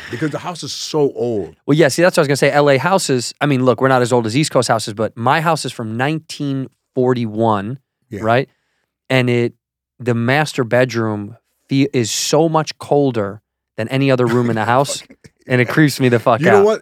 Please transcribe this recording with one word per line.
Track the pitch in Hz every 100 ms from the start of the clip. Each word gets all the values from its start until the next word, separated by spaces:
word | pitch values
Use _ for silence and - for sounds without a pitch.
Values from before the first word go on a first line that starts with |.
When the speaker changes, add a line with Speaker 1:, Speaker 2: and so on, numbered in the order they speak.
| -
Speaker 1:
because | 120 156
the | 143
house | 175 170
is | 147
so | - - 156 139
old. | - 120 110 80 - -
Speaker 2:
Well, | 151
yeah, | 151
see, | 127
that's | 175 180
what |
I |
was | 147
gonna | 143
say. | 147
L | 139 147
A | 135
houses, | 147 190 - 131 117 -
I | 147
mean, | 131 127
look, | 113
we're | 131
not | 131
as | 120
old | 123 113
as | 117
East | 156
Coast | 139 120
houses, | 117 -
but | 104 107 -
my | 117 151
house | 160 160 135
is |
from | - 113 113
nineteen | 135 156 156 - 143 135 127 _ _
forty-one, | - 127 127 113 104 113 104 98 135 _ _ _
Speaker 1:
Yeah. | 104
Speaker 2:
right? | 107 120 139 _ _ _ _ _ _
And | 131 123
it, | 120 120 - _ _ _ _
the | 117
master | 117 117 139 151 -
bedroom | 117 120 127 117 110 104 101 113 _ _ _
fe-, | 135 139
is | 127 110
so | - - 147 165
much | 160 151 -
colder | - 143 139 117 98 104 _ _ _ -
than | 110
any | 135 139
other | 131 123
room | 120 120
in | 110
the | 107
Speaker 1:
<laughs> | 123
Speaker 2:
house, | 143 - - - - _ -
and | 127
it | 120
creeps | - 156 -
me | 127
the | 120
fuck | 131 117
Speaker 1:
You | 156
know | 104
Speaker 2:
out. | 208
Speaker 1:
what? | 220